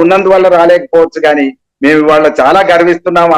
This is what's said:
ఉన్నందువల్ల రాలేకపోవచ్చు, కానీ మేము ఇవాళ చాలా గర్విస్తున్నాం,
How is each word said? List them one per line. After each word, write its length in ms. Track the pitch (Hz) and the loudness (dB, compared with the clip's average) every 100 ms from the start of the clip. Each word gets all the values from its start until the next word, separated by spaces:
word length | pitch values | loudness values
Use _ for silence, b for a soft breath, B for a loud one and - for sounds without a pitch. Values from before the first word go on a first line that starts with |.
ఉన్నందువల్ల 460 | 170 190 190 190 185 175 | 2 0 0 0 2 2
రాలేకపోవచ్చు, 600 | 170 175 175 165 165 156 151 | 2 0 0 -2 -2 -2 -2
కానీ 220 | 147 135 131 _ _ | -2 -4 -8 _ _
మేము 160 | 139 156 | -2 0
ఇవాళ 240 | 151 151 151 131 | 2 0 0 0
చాలా 200 | 131 190 185 | 0 0 0
గర్విస్తున్నాం, 580 | 170 175 170 180 170 170 | 0 0 -2 -2 -2 0